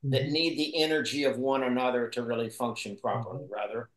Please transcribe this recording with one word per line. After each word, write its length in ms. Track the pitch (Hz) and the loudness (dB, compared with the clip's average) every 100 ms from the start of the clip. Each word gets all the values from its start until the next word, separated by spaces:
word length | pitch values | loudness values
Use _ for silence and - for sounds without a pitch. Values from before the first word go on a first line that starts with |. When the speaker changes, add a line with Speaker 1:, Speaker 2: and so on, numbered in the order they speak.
Speaker 1:
that 180 | 139 131 | 0 2
Speaker 2:
Mm-hmm. 80 | 143 | 2
Speaker 1:
need 260 | 151 165 151 | 2 2 2
the 240 | 156 160 | 0 2
energy 420 | 156 156 120 143 | 2 2 0 0
of 140 | 135 117 | 2 2
one 240 | 131 135 | 2 2
another 460 | 127 123 127 123 117 | 2 2 2 2 0
to 120 | - | -2
really 280 | 117 117 113 | -2 -2 -2
function 460 | - 120 113 107 101 | -2 -4 -4 -8 -6
properly, 480 | 117 101 110 - | -2 -2 -4 -8
Speaker 2:
Mm-hmm. 80 | 90 | -8
Speaker 1:
rather. 360 | 104 104 113 120 | -6 -4 -6 -8